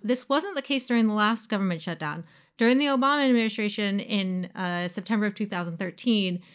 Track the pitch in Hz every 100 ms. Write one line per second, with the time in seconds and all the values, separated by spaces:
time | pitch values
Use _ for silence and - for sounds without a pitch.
0 | 214 247 - 277 392 330 - 277 - 240
1 | 220 214 208 233 - 208 190 165 175 165
2 | 151 151 - - _ - 226 254 285 269
3 | 269 294 269 240 220 220 208 208 208 202
4 | - 208 185 185 180 - 180 175 175 190
5 | 190 220 208 202 208 180 175 165 185 -
6 | 240 220 185 180 -